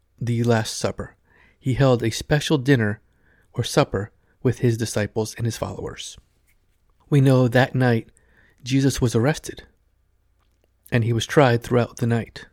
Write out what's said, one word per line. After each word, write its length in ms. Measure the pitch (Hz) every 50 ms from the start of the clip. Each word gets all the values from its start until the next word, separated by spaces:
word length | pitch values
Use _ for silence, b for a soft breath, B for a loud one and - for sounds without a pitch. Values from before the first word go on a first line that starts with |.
| _ _ _ _
the 220 | - 113 117 113 117
Last 340 | 117 117 110 104 - -
Supper. 400 | - - 104 98 - 95 - - _ b b b b b b b b
He 160 | _ 131 123
held 280 | - 139 135 127 117 120
a 80 | 113
special 480 | - - - - 151 147 - - 165 139
dinner 420 | 123 135 143 120 110 104 104 - _ _ _ _ _ _ _ _ _ _ _
or 100 | - 120
supper 480 | - - 165 143 - - 98 101 - _ _ _ _ _ _ -
with 160 | 131 113 -
his 180 | - 123 113
disciples 580 | 113 120 110 - 110 104 98 - 113 110 110 -
and 100 | - 113
his 100 | 117 110
followers. 640 | - 135 123 123 - - - - - - - - - _ _ _ _ _ _ _ _ _ _ _ _ _ _ _ _ _ _
We 140 | 151 143 131
know 260 | 135 131 127 127 123
that 260 | 113 127 123 131 -
night 360 | 127 127 127 120 113 - - b b b b b b b b b b -
Jesus 380 | 123 127 135 135 139 127 -
was 140 | 131 120 -
arrested, 480 | 117 110 139 156 - - - - - - - _ _ _ _ _ _ _ _ _ _ _ _ _ _ _ _ _ _ _ _ _ _ _ -
and 140 | - 123 110
he 100 | 113 120
was 100 | 113 104
tried 380 | - - 160 143 127 120 117 -
throughout 340 | - 123 123 117 - -
the 100 | - 123
night. 420 | 117 117 113 107 - - - - -